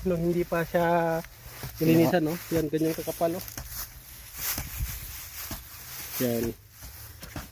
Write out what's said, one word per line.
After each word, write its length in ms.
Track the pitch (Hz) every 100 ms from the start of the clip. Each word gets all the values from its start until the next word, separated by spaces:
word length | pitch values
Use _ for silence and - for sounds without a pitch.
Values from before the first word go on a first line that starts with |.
| 185
nung 160 | 170
hindi 240 | 170 170 170
pa 160 | 170
siya 540 | 165 175 170 175 165 165 - - - - - -
nilinisan, 420 | 160 165 165 175
no? 140 | 151 175 -
Yan, 160 | 165 151
ganyan 240 | 156 160
kakapal, 400 | 160 160 - 170 180
oh. 100 | - - - - - - - - - - - - - - - - - - - - - - - - - - - -
Yan. 320 | 127 117 117 - - - - - - - - - -